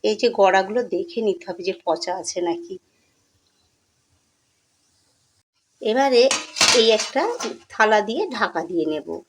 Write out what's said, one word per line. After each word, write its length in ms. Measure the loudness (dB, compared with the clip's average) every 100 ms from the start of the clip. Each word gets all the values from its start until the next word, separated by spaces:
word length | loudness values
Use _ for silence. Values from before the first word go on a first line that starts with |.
এই 120 | -2 0
যে 80 | 0 4
গড়াগুলো 420 | 4 4 2 -4 -2
দেখে 260 | -6 -4 -2 -2
নিতে 180 | -2 -8
হবে 140 | -8 -6
যে 60 | -6
পচা 280 | -4 -4 -4 -6
আছে 180 | -6 -4 -4
নাকি। 260 | -6 -10 -16 _ _ _ _ _ _ _ _ _ _ _ _ _ _ _ _ _ _ _ _ _ _ _ _ _ _ _ _ _ _
এবারে 400 | -2 2 4 6 4 2 -6 0 2 4
এই 80 | 4 2
একটা 240 | 0 -2 -2 -4 -8 -10 _
থালা 280 | 0 4 4 2
দিয়ে 140 | -4 -6 -4
ঢাকা 220 | -4 -4 -4
দিয়ে 160 | -4 -2
নেব। 160 | -4 -8 -12